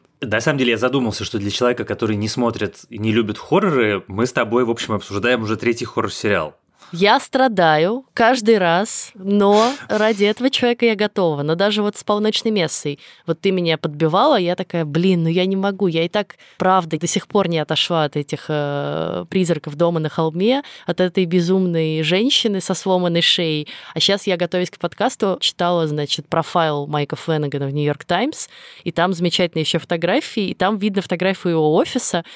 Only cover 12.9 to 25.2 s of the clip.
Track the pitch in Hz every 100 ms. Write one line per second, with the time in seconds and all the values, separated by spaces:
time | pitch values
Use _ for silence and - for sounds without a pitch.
12.9 | 143 - - - 165 196 185 170 160 165
13.9 | 147 160 180 285 240 175 180 185 170 156
14.9 | 156 190 180 160 175 185 196 196 190 196
15.9 | 160 170 208 202 - - - 185 190 170
16.9 | 156 165 190 - 202 170 165 151 156 -
17.9 | 165 147 151 143 147 - 151 143 143 143
18.9 | 156 80 180 170 196 175 151 - 147 170
19.9 | 165 156 - 160 165 208 269 - - -
20.9 | 175 180 190 175 180 170 190 180 165 160
21.9 | 156 156 180 247 - 226 196 - 185 196
22.9 | 180 175 170 170 - 170 151 147 - -
23.9 | 165 175 196 202 175 175 180 180 - 170
24.9 | - 233 -